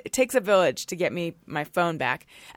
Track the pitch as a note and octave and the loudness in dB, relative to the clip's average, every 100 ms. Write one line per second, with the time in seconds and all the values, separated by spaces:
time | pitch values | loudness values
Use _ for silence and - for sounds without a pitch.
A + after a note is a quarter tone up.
0 | - - C4 B3+ G3 F#3+ D#3+ - - F3 | 0 0 2 2 4 4 4 0 -6 -2
1 | E3 F3 E3 - - D3+ D3 F#3 E3+ D#3 | -2 -2 -6 -8 -10 -8 -4 0 0 0
2 | B2 C#3+ _ - - | -2 -4 _ -20 -12